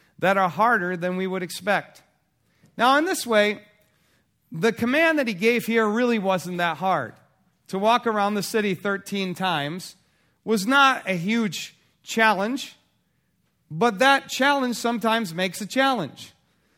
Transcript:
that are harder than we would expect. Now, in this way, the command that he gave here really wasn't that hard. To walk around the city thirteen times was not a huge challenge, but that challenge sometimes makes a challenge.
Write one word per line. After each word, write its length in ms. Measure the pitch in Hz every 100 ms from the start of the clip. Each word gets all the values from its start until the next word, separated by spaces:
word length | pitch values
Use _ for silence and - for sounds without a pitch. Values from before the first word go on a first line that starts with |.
| _ -
that 180 | 180 196
are 140 | 185
harder 440 | 160 226 226 180
than 220 | 180 180 185
we 100 | 190
would 160 | 185
expect. 600 | 180 - 185 185 - - _ _ _ _ _ _ _ -
Now, 220 | 240 285
in 80 | 330
this 200 | 349 240
way, 360 | 214 208 202 - _ _ _ _ _ _ _ _
the 200 | 160 220
command 460 | - 233 285 330 311
that 80 | 240
he 60 |
gave 320 | 180 220 240
here 240 | - 226 220
really 300 | 220 247 226
wasn't 400 | 190 190 175 180
that 180 | 175 147
hard. 380 | 190 165 120 - _ _ _ _ -
To 100 | 190
walk 280 | 214 240 233
around 280 | 214 202
the 80 | 208
city 320 | 190 226 208
thirteen 600 | 185 202 196 - 196 185
times 640 | 175 190 160 143 180 - - _ _ _ _
was 220 | 190 220 196
not 420 | 277 269 254 -
a 60 |
huge 600 | 180 180 233 214 147 - _ _ _
challenge, 720 | - 226 220 190 208 262 - - _ _ _ _ _ _ _ _ _
but 300 | 156 233 190
that 280 | 262 269 -
challenge 480 | - 277 277 247 233
sometimes 560 | 233 240 226 226 202
makes 300 | 160 185 -
a 40 | 214
challenge. 680 | 254 269 247 139 - - _ _ _ _